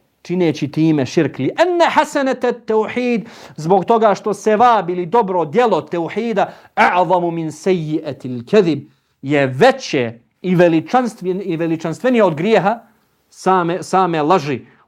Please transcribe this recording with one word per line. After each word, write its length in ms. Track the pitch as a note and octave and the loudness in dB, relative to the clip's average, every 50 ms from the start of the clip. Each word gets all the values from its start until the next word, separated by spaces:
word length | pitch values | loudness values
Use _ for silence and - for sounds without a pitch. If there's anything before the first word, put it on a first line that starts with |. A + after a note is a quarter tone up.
| _ _ _ _ - | _ _ _ _ -10
čineći 500 | - F3 F3+ F3 D#3+ C#3 - D3+ C#3 - | -6 -2 0 0 0 0 -2 -4 -4 -2
time 340 | D#3 D#3+ D#3+ D#3 D3 C3 | 0 2 2 2 2 0
širk. 320 | - - F3 D3+ C3+ C3+ - | 0 0 0 0 0 -2 -4
Li 120 | C3 E3 - - E4 | -4 -2 0 2 2
enne 220 | F4+ F4 E4+ E4 C#4 | 2 2 2 2 2
hasenete 600 | - C#4+ D4+ D4 - D4 C#4 C4 C4 C4 - B3 A#3+ | 2 2 0 0 -2 -2 -2 -2 -2 -2 -2 -2 -4
tauhid, 760 | A#3+ - - A3 A3 G#3+ G#3 - B3 B3 B3 A#3+ A3 - - - - - - - | -4 -4 -2 -2 0 -2 -2 -4 -4 -2 -2 -2 -2 -4 -8 -14 -20 -20 -18 -14
zbog 280 | - D3+ D#3+ G3 F#3+ E3+ | -8 0 2 2 2 2
toga 300 | - A#3 A3+ A3+ G#3+ F#3+ | 2 2 4 4 2 2
što 200 | - - A3 G3 | 0 -2 -4 -6
sevab 560 | - - G#3+ G#3+ G3+ A#3+ B3 A#3 G#3 F3+ E3+ | -2 0 0 2 4 4 4 4 2 0 -2
ili 160 | F3+ F3+ F3 | -4 -6 -4
dobro 380 | D#3+ G3 A#3+ A3+ F#3 F#3 F3+ D#3+ | 0 0 0 0 0 0 -2 -2
djelo 360 | D3 C#3 A3 B3 A#3 F#3+ D#3 | 0 0 0 2 2 0 -2
tauhida, 720 | C#3+ - - E3+ E3 D3 - G#3 A3+ A#3 A3 F#3+ F3 - - - - _ _ | -2 -4 -6 -6 -6 -6 -6 -6 -4 -2 -2 -2 -2 -2 -6 -12 -20 _ _
a'zamu 560 | G3 A3 - F#3 F3+ F3+ D#3+ F#3 F3+ F3 E3+ | 0 0 2 2 2 2 2 2 0 0 -2
min 220 | E3 E3 D#3+ D#3 C#3+ | -4 -4 -6 -8 -10
sejietil 920 | - - G3 F#3+ F3 D#3 D3+ D3+ D#3+ - D#3 B2+ - - B2+ B2+ B2 A#2 - | -6 -2 -2 -2 0 -2 -4 -6 -6 -6 -8 -10 -10 -10 -10 -10 -10 -4 2
kezib, 280 | G3+ A3 F#3+ E3+ D3 C#3 C3+ - _ _ _ _ _ _ - | 2 4 4 2 0 -4 -6 -12 _ _ _ _ _ _ -6
je 240 | C3+ D3 C#3+ C#3 | -2 0 0 0
veće 720 | C3 B2+ C3 G3 C4 C4 C4 - - - C#3+ A#2+ A2+ A2+ - _ _ _ _ - | 0 2 4 4 4 4 2 -4 -4 -2 -2 -2 -4 -6 -10 _ _ _ _ -4
i 140 | F3+ F#3 | 0 2
veličanstven-, 840 | E3+ F3+ E3+ E3 D#3+ D#3 - - B3+ B3+ A3 A3+ - F3 F#3 F#3 F#3+ G3 | 4 4 4 4 2 0 0 0 -2 -2 -2 -6 -6 -6 -6 -6 -4 -6
i 120 | F#3+ E3 | -6 -6
veličanstvenije 680 | D#3 E3+ D#3+ E3 D#3 - E3+ D#3 - - B3+ B3+ A3+ G#3 | -4 -4 -4 -4 -4 -4 -6 -6 -4 -2 0 2 2 2
od 100 | F#3 D#3+ | 2 0
grijeha 460 | C#3 E3+ A3 A3+ F#3+ D#3+ G3+ A3+ A3+ - _ _ _ _ _ _ _ _ _ | -2 0 2 2 2 2 2 -2 -2 -6 _ _ _ _ _ _ _ _ _
same, 520 | _ - - F#3 F#3+ F#3 F3 E3 E3+ F#3+ D#3 | _ -6 -2 0 2 2 0 0 -4 -6 -4
same 400 | - - F#3 F#3+ F3 E3 D#3+ D3 | -2 0 0 0 0 0 -2 0
laži. 440 | D3+ F#3 F#3+ C#3 D3 C#3 A2+ - - _ _ _ | 2 2 0 0 -2 -6 -6 -8 -14 _ _ _